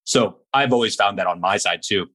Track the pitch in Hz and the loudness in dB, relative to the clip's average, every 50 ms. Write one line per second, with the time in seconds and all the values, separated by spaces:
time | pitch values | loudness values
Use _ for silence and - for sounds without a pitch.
0 | - - - 135 117 98 - _ _ _ - 139 139 131 127 120 117 107 - - | -6 0 0 2 2 0 -2 _ _ _ 0 0 2 2 2 2 0 0 0 0
1 | 104 101 98 92 92 90 87 87 87 92 98 101 - 92 87 87 - - 107 98 | 0 0 0 -2 -2 -2 -2 -2 0 0 0 0 0 -2 -4 -4 -4 -2 -2 -2
2 | 87 - _ | -2 -4 _